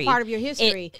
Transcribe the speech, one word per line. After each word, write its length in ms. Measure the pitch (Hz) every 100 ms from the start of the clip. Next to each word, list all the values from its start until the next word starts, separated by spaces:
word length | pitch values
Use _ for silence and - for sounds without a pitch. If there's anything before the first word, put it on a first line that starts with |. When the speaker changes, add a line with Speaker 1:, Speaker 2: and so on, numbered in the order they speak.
Speaker 1:
It's 40 | 151
a 40 |
part 100 | 247
of 80 | 220
your 100 | 226
Speaker 2:
It 40 |
Speaker 1:
history. 480 | 262 294 226 190 175 -